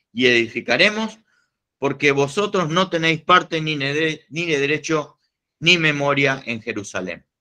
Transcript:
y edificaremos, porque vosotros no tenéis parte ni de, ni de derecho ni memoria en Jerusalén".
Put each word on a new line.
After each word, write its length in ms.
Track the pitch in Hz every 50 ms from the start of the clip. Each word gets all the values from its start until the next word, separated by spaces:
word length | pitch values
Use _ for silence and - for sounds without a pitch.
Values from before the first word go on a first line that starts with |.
| _ _
y 140 | - 117 127
edificaremos, 920 | 123 120 120 117 110 - 120 98 - 120 135 180 214 208 214 220 214 - - _ _ _ _ _ _ _ _ _ _ _ _
porque 340 | 135 139 135 139 147 147
vosotros 560 | 139 139 139 139 - 202 208 208 208 190 170 147
no 220 | 160 180 190 180
tenéis 320 | 170 165 160 165 160 160
parte 380 | - - 180 180 - - 175 160
ni 160 | 156 156 156
de, 480 | 143 135 139 143 151 160 156 156 151 - _
ni 160 | 131 165 175
de 120 | 170 151 139
derecho 600 | 139 139 151 147 147 160 160 156 139 - _ _ _ _ _ _ _ _ _ _
ni 180 | 151 170 180 170
memoria 640 | 160 156 147 143 143 143 139 139 139 135 135 131 -
en 160 | 120 117 110
Jerusalén". 640 | - 117 107 107 101 - - 98 92 90 82 - - _ _ _